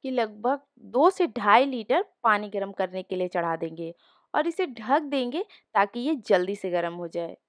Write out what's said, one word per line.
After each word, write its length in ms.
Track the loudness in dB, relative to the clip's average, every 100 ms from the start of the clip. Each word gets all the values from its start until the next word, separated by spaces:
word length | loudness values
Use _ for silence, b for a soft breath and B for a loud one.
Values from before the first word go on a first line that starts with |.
कि 80 | -2
लगभग 480 | -2 -2 -2 -2 -2 _ _
दो 240 | -4 4 4
से 180 | 4 -2
ढाई 360 | 0 6 6
लीटर 380 | 6 -2 0 0 0 _
पानी 240 | 2 2 0
गर्म 220 | -6 -6
करने 320 | -4 -4 -4
के 120 | -6
लिए 120 | -4 -2
चढ़ा 280 | 0 -2
देंगे 380 | -2 -4 -8 -12 -12 b b b
और 140 | -2 0
इसे 180 | -2 -6
ढक 320 | -6 0 0
देंगे 400 | 0 -4 -2 -4 -8 b _
ताकि 240 | 0 0 0
ये 160 | -2 -2 2
जल्दी 280 | 2 2
से 140 | -4 -2
गर्म 240 | -2 -2
हो 140 | -6 -8
जाए। 280 | -8 -8 -12